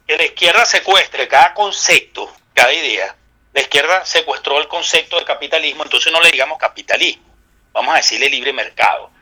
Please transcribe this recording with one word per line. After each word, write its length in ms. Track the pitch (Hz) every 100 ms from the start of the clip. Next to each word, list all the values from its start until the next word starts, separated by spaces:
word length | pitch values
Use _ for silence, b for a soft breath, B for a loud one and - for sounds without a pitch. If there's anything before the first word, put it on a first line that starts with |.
| -
que 100 | 156
la 60 |
izquierda 420 | 160 - 170 196 233
secuestre 640 | 196 - 190 156 - 127
cada 260 | 135 170
concepto, 800 | 185 208 - - 165 - - 98 - _
cada 200 | - 123
idea, 420 | 156 147 107 92 - _ _ _
la 80 | -
izquierda 440 | 135 143 151 185 175
secuestró 540 | 170 160 135 - 143
el 80 | 151
concepto 500 | 175 151 170 156 170
de 80 | 160
capitalismo, 580 | 143 143 160 156 143
entonces 280 | 147 123 165
no 80 | 160
le 100 | 170
digamos 260 | 147 135 156
capitalismo, 640 | 110 - - 104 165 - _ _ _ _ _
vamos 220 | 110 110
a 40 | 127
decirle 320 | - 113 135
libre 240 | 135 123
mercado. 560 | 135 107 - 110 67 - _